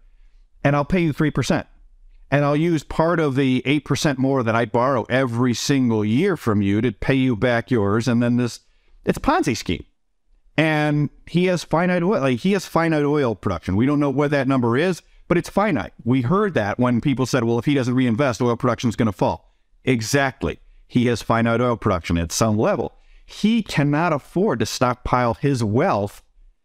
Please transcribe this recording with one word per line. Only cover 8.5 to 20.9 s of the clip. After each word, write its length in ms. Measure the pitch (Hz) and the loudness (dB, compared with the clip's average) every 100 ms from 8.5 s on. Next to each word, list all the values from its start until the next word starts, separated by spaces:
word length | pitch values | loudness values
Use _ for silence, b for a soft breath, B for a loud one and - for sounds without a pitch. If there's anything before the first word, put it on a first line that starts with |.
| - _ _ _ - 202 | -6 _ _ _ -8 -6
it's 120 | - | -2
a 40 | |
Ponzi 340 | - 349 165 110 | 0 0 0 -2
scheme. 300 | - 90 - _ _ _ _ _ _ - | -4 -6 -8 _ _ _ _ _ _ -2
And 520 | 160 151 151 147 143 - - | 0 0 0 0 -2 -6 -6
he 180 | 175 180 | 0 0
has 180 | 180 | 0
finite 400 | - 156 180 180 | -2 -2 0 0
oil, 160 | 175 214 | 0 0
like, 200 | 135 127 | 0 0
he 120 | 185 | 0
has 140 | 202 - | -2 -2
finite 400 | 170 165 151 143 | 0 0 0 0
oil 280 | 151 127 104 | 0 0 -2
production. 420 | 110 85 - 98 | -4 -4 -2 0
We 80 | 135 | 2
don't 160 | 147 | 2
know 80 | 143 | 0
what 220 | 139 147 | 0 0
that 160 | 143 131 | 0 0
number 280 | 135 117 123 | 0 2 0
is, 260 | 185 175 - - - | 0 -4 -10 -20 -2
but 80 | 175 | -2
it's 100 | - | 0
finite. 440 | - 214 135 85 - | -2 0 -2 -6 -8
We 180 | 113 131 | -2 0
heard 320 | 123 190 214 110 | 2 0 2 0
that 220 | 101 - | -2 0
when 220 | 123 123 | 0 0
people 260 | 147 127 127 | 0 -2 0
said, 200 | 135 117 | 0 0
"Well, 140 | 117 | 0
if 60 | 147 | 0
he 80 | |
doesn't 220 | 143 123 127 | 0 0 0
reinvest, 460 | 127 110 143 110 | 0 2 0 0
oil 160 | 123 117 | -2 0
production's 400 | 123 117 123 - | -2 0 -2 0
gonna 160 | 113 | -2
fall." 420 | - 127 82 - _ _ _ - | 0 -4 -4 -12 _ _ _ -2
Exactly. 720 | 123 110 143 135 - 80 - - - | -2 0 0 0 -2 -8 -8 -16 -20
He 180 | - | -4